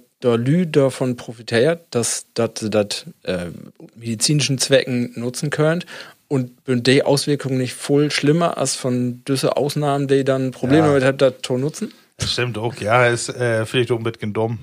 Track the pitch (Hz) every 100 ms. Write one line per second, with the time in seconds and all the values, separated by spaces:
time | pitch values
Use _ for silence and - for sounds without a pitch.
0 | _ _ 127 117 123 165 175 151 135 -
1 | 131 123 - 113 110 113 139 170 _ 120
2 | 113 - - - 113 - 110 107 101 -
3 | - - - 90 87 - - - 165 -
4 | 117 113 - 147 127 135 - 139 - 123
5 | 120 - 120 123 147 151 156 170 - -
6 | - - - 139 123 - - 123 123 135
7 | - 143 - 143 135 131 127 - - 143
8 | 147 - 143 165 170 - 135 - 131 123
9 | 123 123 - 135 156 - 143 151 147 139
10 | 139 139 135 135 131 - 127 151 156 143
11 | 131 131 135 - - 127 143 - - -
12 | _ - - - 123 110 117 113 101 123
13 | 120 120 - - 123 113 110 131 120 117
14 | 113 - 110 104 113 113